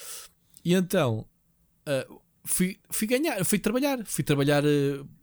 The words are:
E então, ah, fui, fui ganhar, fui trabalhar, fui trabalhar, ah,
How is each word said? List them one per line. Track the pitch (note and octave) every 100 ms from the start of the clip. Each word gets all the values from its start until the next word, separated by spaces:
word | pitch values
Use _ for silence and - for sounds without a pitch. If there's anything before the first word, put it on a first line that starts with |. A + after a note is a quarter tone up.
| - - - _ _ -
E | E3
então, | F#3 F3 F#3 C3 A2 - _ _ _ _ _ D3
ah, | C3+ - - _ _
fui, | - - F3+ - -
fui | - G#3+
ganhar, | B3+ D#4+ A3
fui | E3+ F3
trabalhar, | - B3+ C#4+ C4
fui | G3 -
trabalhar, | D3+ C#3 C#3 C#3+
ah, | D3 D3 C#3 C#3 C#3 -